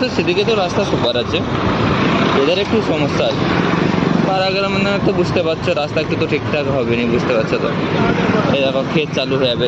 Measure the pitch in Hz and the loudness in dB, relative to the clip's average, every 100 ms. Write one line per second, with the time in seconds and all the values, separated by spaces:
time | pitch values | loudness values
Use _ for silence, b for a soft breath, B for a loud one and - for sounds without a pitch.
0 | 254 196 170 180 208 214 180 - 196 123 | 0 0 0 2 2 2 0 0 -2 0
1 | 120 120 117 175 - - - - - - | 0 0 0 -2 -2 -2 0 0 0 0
2 | - - - 135 139 185 202 226 185 156 | 0 2 2 2 2 2 2 0 0 0
3 | 143 - 127 - - - - - - - | 0 0 0 0 0 0 0 0 0 0
4 | - - - 190 190 190 196 196 196 202 | 0 0 0 0 0 0 0 0 0 0
5 | - 185 180 190 160 160 185 156 147 160 | 0 0 0 0 0 -2 -2 -2 -2 -2
6 | 151 165 160 147 - 151 139 139 117 117 | -2 -2 0 -2 -2 -2 0 0 0 0
7 | 120 117 113 117 107 117 - - - - | 0 0 2 0 0 0 -2 -2 -2 0
8 | - - - - - 139 135 135 127 165 | 0 0 0 0 2 0 0 0 0 0
9 | 147 147 131 131 131 117 | 0 -2 -2 0 0 0